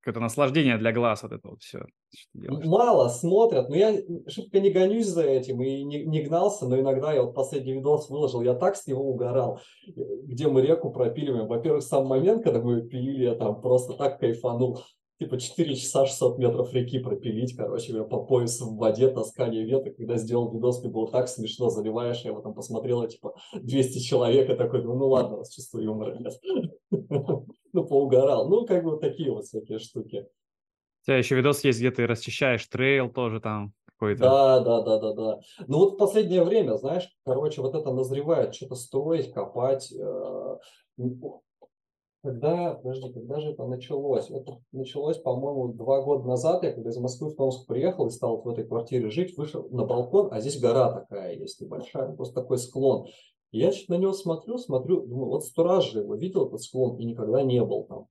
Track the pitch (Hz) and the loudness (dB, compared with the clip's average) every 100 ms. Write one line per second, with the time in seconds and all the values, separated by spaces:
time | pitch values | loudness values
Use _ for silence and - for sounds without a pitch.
0 | - 113 117 - 139 147 139 113 113 117 | -6 -2 -2 2 2 4 4 4 2 2
1 | 120 104 - - - - - - - _ | 2 0 -4 -14 -14 -20 -16 -14 -14 _
2 | _ - - - - 147 160 196 240 196 | _ -20 -20 -14 -8 -4 2 4 6 6
3 | 123 - 165 196 226 - 123 156 214 208 | 4 2 2 6 6 4 2 4 4 4
4 | - 170 - - - 196 196 185 185 226 | -2 -10 -10 -12 0 4 4 4 4 4
5 | 208 170 147 135 127 120 131 139 143 147 | 0 2 2 2 0 -4 -2 -4 -6 -6
6 | 160 156 143 165 180 - 131 131 135 131 | -2 -2 0 2 2 0 0 2 2 0
7 | 151 143 120 - 135 143 127 135 135 147 | 0 0 0 -2 -2 -2 -4 -2 2 0
8 | 151 143 139 123 120 120 185 196 - 131 | 0 -2 -2 0 0 2 0 0 -4 -2
9 | 139 117 123 131 120 - - - - 156 | -2 -2 0 0 0 -4 -14 -20 -20 -10
10 | - - 147 123 151 131 139 165 - - | -8 -8 -8 0 4 4 6 4 2 0
11 | 120 151 143 120 107 117 160 147 131 143 | 0 0 -2 -2 0 -2 2 0 2 0
12 | 135 131 175 226 - 117 120 120 117 131 | 2 4 4 4 2 2 2 0 -2 -4
13 | 131 139 123 113 107 104 127 127 123 - | -4 0 0 2 -2 -2 2 2 2 -2
14 | 135 - 117 117 123 117 127 110 - _ | -2 0 -2 0 -2 0 0 -2 -14 _
15 | _ _ 127 127 - - 165 127 - - | _ _ -6 -6 -6 -2 -2 -2 -2 2
16 | 135 - 127 120 120 - 123 127 123 127 | 2 2 0 2 0 2 0 -2 -2 -4
17 | - 101 113 107 123 - 107 101 - 110 | -4 -4 -4 -4 -4 -4 -6 -4 -4 -6
18 | 107 123 - 127 117 - 113 107 110 107 | -4 -4 2 2 2 -4 -8 0 0 4
19 | 131 117 110 - 117 113 110 135 135 - | 2 2 -6 -2 -2 -2 0 0 -2 -10
20 | 117 117 110 120 117 113 123 120 113 110 | -4 -4 0 0 0 0 0 0 -4 -4
21 | 110 127 123 - 107 - 120 104 107 113 | 0 0 -2 -4 -8 -2 -2 0 -4 -2
22 | 120 120 160 - 107 - - 113 127 120 | -2 -4 -6 -8 -10 -12 -8 -6 -2 -2
23 | 113 - 104 - - 202 131 135 123 127 | -2 -8 -14 -14 -14 -12 -2 2 2 0
24 | - 135 117 135 127 120 - 127 113 127 | 0 2 6 4 4 2 0 0 -2 0
25 | 135 131 113 107 - - - 117 107 107 | 4 4 2 -6 -12 -16 -12 -6 -4 -4
26 | - - - - 370 339 170 - _ 170 | -6 -8 -12 -10 -4 -4 -4 -10 _ -4
27 | - 147 - 127 - - _ - - 139 | -2 -4 -2 -4 -4 -20 _ -2 4 4
28 | 139 127 139 139 143 214 233 180 165 151 | 6 6 6 4 4 2 4 2 2 -2
29 | - - 143 - - 110 - 110 - - | -2 -2 -4 -4 -6 -10 -8 -10 -8 -12
30 | 104 101 - _ _ _ _ _ _ _ | -8 -10 -12 _ _ _ _ _ _ _
31 | - 131 120 131 127 147 139 113 123 123 | 2 2 4 4 4 4 2 2 0 0
32 | 117 113 - - 135 113 - 123 131 139 | 0 0 -4 0 0 0 -2 -2 2 2
33 | 123 - 120 110 110 107 104 _ _ _ | 0 -2 -2 -2 -4 -6 -8 _ _ _
34 | 107 104 127 139 135 127 117 113 110 110 | -2 4 6 8 8 6 4 2 2 0
35 | 110 104 110 107 - - - 143 196 196 | 0 -4 -4 -4 -10 -20 -2 4 4 6
36 | 202 214 180 180 165 220 135 107 135 175 | 4 4 4 4 4 4 2 -2 -2 -4
37 | - _ - 131 151 147 135 156 147 127 | -6 _ -2 0 0 -2 -4 -4 -2 -2
38 | 127 135 147 156 120 - - - - 135 | -2 -2 0 2 0 -4 -12 -12 -4 -4
39 | 151 165 - - - - 127 135 - - | 0 -2 -2 -6 -8 -2 0 0 -4 -8
40 | - 95 - - - - - _ _ - | -8 -6 -8 -8 -8 -12 -16 _ _ -6
41 | 123 127 - - _ _ _ _ _ _ | -6 -6 -12 -14 _ _ _ _ _ _
42 | _ _ 143 120 147 175 175 - 127 131 | _ _ -8 -2 0 0 -2 -4 -8 -8
43 | 131 123 117 143 151 123 120 127 - 139 | -10 -14 -10 -8 -8 -8 -8 -10 -6 -4
44 | 143 113 - 135 127 - _ 131 127 147 | 0 0 -2 -10 -12 -18 _ -10 -8 -6
45 | 147 160 131 127 139 139 123 110 117 135 | -4 -4 -4 -2 -2 -4 -4 -4 0 0
46 | 139 135 123 127 156 180 - - 113 120 | 2 0 0 0 2 2 -2 -4 -8 -6
47 | 123 - 151 - 135 123 - 127 175 185 | -6 -6 -10 -2 -2 -2 -6 -2 -2 0
48 | 113 - 117 113 123 110 110 113 113 127 | -4 -2 -4 -4 -6 -6 -4 -6 -2 -2
49 | 107 135 180 - 147 - - 127 107 120 | -2 -2 -4 -4 -8 -8 -8 -4 0 0
50 | 123 202 196 110 131 - 117 123 - - | 2 2 2 -2 -6 2 4 4 4 0
51 | - - 90 - - - - - 123 131 | -10 -10 -10 -10 -12 -14 -12 -12 -10 -8
52 | 131 - 123 - 123 123 - 131 135 120 | -8 -8 -8 -8 -2 -4 -2 0 2 2
53 | - - _ _ _ 110 170 196 - 175 | -4 -20 _ _ _ 2 2 2 -2 0
54 | 190 190 175 160 - 247 - 131 151 180 | 0 0 -4 -6 -6 -10 -2 -4 0 -2
55 | 120 123 127 143 - - 170 190 - 110 | -2 -6 -4 -4 -4 0 2 4 2 -2
56 | 104 104 185 185 139 131 - 131 123 - | -4 -4 -2 0 -2 -4 -8 -2 -2 -2
57 | 117 117 107 127 135 123 101 98 101 - | -8 -6 0 2 4 2 2 -2 -6 -16
58 | - | -18